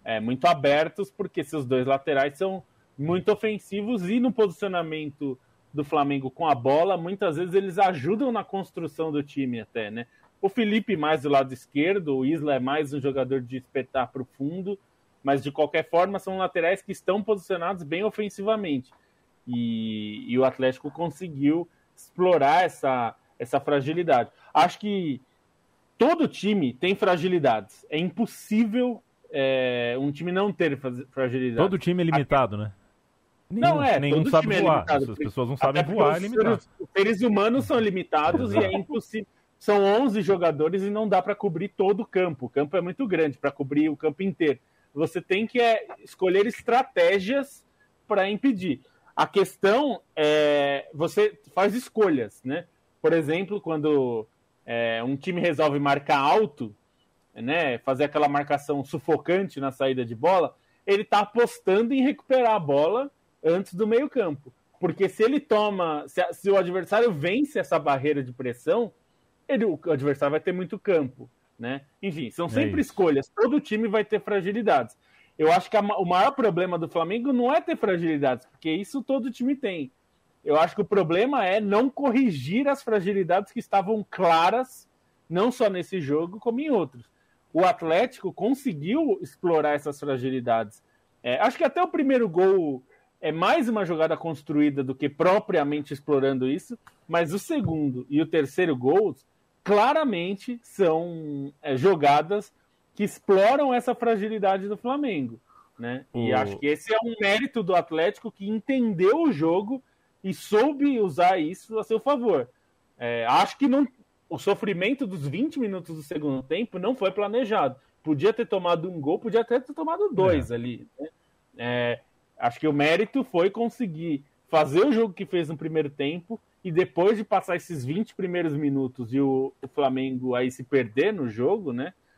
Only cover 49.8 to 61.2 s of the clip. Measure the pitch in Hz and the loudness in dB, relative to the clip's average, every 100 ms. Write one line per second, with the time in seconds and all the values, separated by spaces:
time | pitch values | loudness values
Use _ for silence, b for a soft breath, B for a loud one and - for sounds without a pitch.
49.8 | 294 202 _ - 151 151 147 143 143 139 | 2 -4 _ 0 2 4 4 2 2 -2
50.8 | - 147 160 202 214 208 _ - 202 220 | -6 -4 -2 2 0 0 _ 0 0 0
51.8 | - - 202 143 107 - 127 151 175 _ | -4 2 2 2 -2 -8 -8 -8 -8 _
52.8 | _ _ 156 165 147 165 190 202 165 156 | _ _ 2 2 2 -2 -2 -6 -4 -2
53.8 | 151 147 127 117 107 _ _ _ - 117 | 2 2 2 -2 -8 _ _ _ -8 -2
54.8 | 117 113 120 139 185 175 170 147 156 143 | -2 -2 -4 -4 -4 -2 0 2 2 2
55.8 | 143 139 143 147 143 214 214 - 110 104 | 2 0 2 0 4 2 2 -4 -12 -12
56.8 | _ _ _ _ _ - 117 165 151 117 | _ _ _ _ _ -10 -4 -2 0 -2
57.8 | - 131 147 151 147 143 143 143 - 143 | -2 0 0 2 2 0 -2 -2 -2 -4
58.8 | 135 156 - 151 - 180 190 - 135 127 | -4 -6 -2 -2 0 0 -2 -6 -6 -2
59.8 | 135 131 117 113 156 190 143 - _ _ | -2 -2 -4 -2 2 2 2 -4 _ _
60.8 | - 196 220 208 | 0 0 2 0